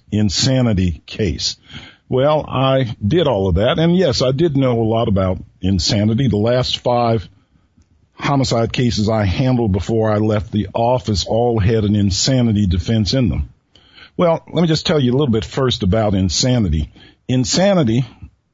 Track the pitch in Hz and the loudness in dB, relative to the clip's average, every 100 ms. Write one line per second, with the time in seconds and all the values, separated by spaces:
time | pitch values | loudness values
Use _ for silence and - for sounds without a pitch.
0 | - 104 104 - 135 131 120 95 90 80 | -4 -2 0 0 0 0 0 0 0 -4
1 | - - 104 62 - - - - - - | -10 -4 -4 -2 -6 -8 -16 -20 -20 -20
2 | - 127 143 151 - 127 135 135 127 - | -4 0 2 0 -2 -2 0 0 -2 -4
3 | 101 165 147 104 98 87 120 160 165 180 | -2 0 0 0 0 2 0 2 2 2
4 | 170 - 131 135 170 139 131 117 113 110 | 2 0 0 0 0 2 0 0 0 0
5 | 117 98 92 95 - _ 92 95 - 104 | 0 0 0 -4 -10 _ -2 0 0 0
6 | 104 110 135 104 110 127 123 - 127 120 | 0 0 0 0 2 0 -2 -4 -2 0
7 | 120 113 - - _ _ _ _ _ _ | 0 0 -4 -16 _ _ _ _ _ _
8 | _ - - 143 127 120 113 - 123 104 | _ -8 -2 0 0 0 0 0 0 0
9 | 104 110 101 85 127 123 113 98 92 113 | 0 0 0 0 0 2 0 -2 0 0
10 | 110 107 107 104 - - 98 - 117 127 | 2 2 2 0 -2 -4 -4 -2 0 0
11 | - 101 - 113 120 113 95 113 104 104 | 0 -4 -2 0 0 2 2 2 2 2
12 | 101 95 - 131 120 104 101 90 - 113 | 0 0 0 2 2 2 0 0 0 0
13 | 104 135 110 64 - - _ _ _ - | 0 0 0 -2 -8 -14 _ _ _ -20
14 | - - 175 165 - 151 170 156 - 156 | -12 -2 0 0 -4 -2 0 0 0 0
15 | 123 127 151 110 - - 131 - 98 110 | 2 2 2 0 -2 -2 -2 0 0 2
16 | 104 98 95 - 127 123 98 78 69 - | 2 0 0 0 0 0 0 -2 -4 -10
17 | - _ - 127 123 - 196 185 117 117 | -20 _ -4 -2 0 0 2 2 2 0
18 | 123 - - _ _ | -2 -10 -20 _ _